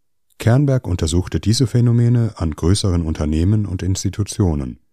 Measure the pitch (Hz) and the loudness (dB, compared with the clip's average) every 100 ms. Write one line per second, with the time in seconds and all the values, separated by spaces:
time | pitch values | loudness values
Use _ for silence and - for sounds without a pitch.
0 | _ _ _ _ 110 127 143 131 98 90 | _ _ _ _ 2 2 2 0 -2 -4
1 | 82 90 - - 101 113 135 120 120 117 | 0 0 -2 -4 0 0 2 2 2 2
2 | 120 120 113 - 82 76 82 101 101 85 | 2 2 0 -2 -6 -2 0 2 2 0
3 | 80 80 76 78 90 110 104 90 92 95 | -2 -2 0 2 2 0 -2 -4 -4 -2
4 | 98 - 98 - 95 73 64 60 _ | -4 -4 -6 0 0 0 -4 -10 _